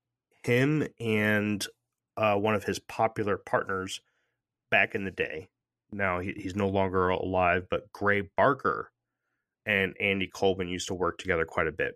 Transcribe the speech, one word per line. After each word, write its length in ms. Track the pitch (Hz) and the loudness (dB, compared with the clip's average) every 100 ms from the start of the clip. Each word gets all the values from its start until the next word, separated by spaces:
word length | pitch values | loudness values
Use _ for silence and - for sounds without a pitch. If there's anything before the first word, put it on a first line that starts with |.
| _ _ _ _ | _ _ _ _
him 440 | - 120 135 151 123 - | 0 2 2 0 -4 -6
and, 680 | 117 107 107 107 104 104 - _ _ _ _ - | -2 0 2 2 0 -2 -6 _ _ _ _ 0
uh, 180 | 107 101 | 2 2
one 180 | 107 | 2
of 120 | 107 101 | 0 -2
his 120 | 95 | -6
popular 600 | - - 113 - 104 92 | -6 -2 -2 -2 -2 -4
partners 640 | - - - 95 95 - _ _ _ _ _ _ - | -2 -4 -2 -6 -6 -10 _ _ _ _ _ _ 0
back 240 | 107 101 | 2 2
in 120 | 107 98 | 0 -4
the 60 | |
day, 380 | 87 80 78 - _ _ _ - | -4 -6 -6 -14 _ _ _ -12
now 280 | 101 98 90 | -4 -2 -2
he, 140 | 92 | -4
he's 220 | - 95 92 | -8 -6 -2
no 120 | 98 | 0
longer 420 | 98 95 92 90 | 2 2 2 2
alive, 560 | 92 92 92 87 90 90 | 2 0 2 4 2 0
but 240 | 85 - | -4 -4
Gray 300 | - 101 101 | -2 0 0
Barker 720 | 98 - 113 131 98 53 - _ _ _ _ _ _ _ - | 0 4 4 4 0 -2 -8 _ _ _ _ _ _ _ 0
and 340 | 101 95 87 | 2 2 0
Andy 280 | 104 98 92 | 0 0 -2
Colvin 400 | - 98 95 87 | 0 0 2 -2
used 200 | 90 - | -6 -6
to 40 | |
work 240 | 92 87 - | -2 -2 -4
together 280 | - 85 80 | -2 0 0
quite 220 | - 82 | 0 -2
a 40 | |
bit, 240 | 76 69 | -2 -4